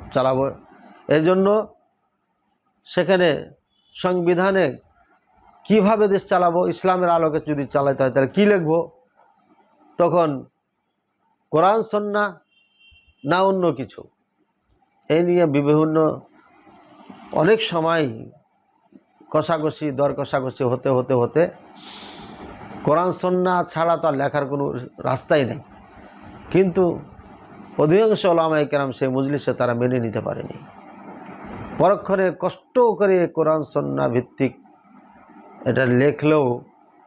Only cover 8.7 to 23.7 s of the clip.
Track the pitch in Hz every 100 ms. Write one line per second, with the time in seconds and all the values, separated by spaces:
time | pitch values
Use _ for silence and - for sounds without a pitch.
8.7 | 165 - _ _ _ _ _ _ _ _
9.7 | _ _ - 175 175 160 135 123 _ _
10.7 | _ _ _ _ _ _ _ _ 151 180
11.7 | 220 220 208 208 202 208 165 _ _ _
12.7 | _ _ _ _ _ 139 180 190 190 170
13.7 | 135 110 - - _ _ _ _ _ _
14.7 | _ _ _ - 156 175 175 165 143 143
15.7 | 151 156 156 156 127 - _ _ _ _
16.7 | - - - - - - 139 165 220 -
17.7 | 170 160 165 139 113 - - _ _ _
18.7 | _ _ - _ _ - 156 151 160 151
19.7 | - 151 131 143 135 135 139 131 - 127
20.7 | 123 139 127 127 127 120 147 175 - -
21.7 | - - - - - - - - - -
22.7 | - 156 156 180 175 180 185 180 180 165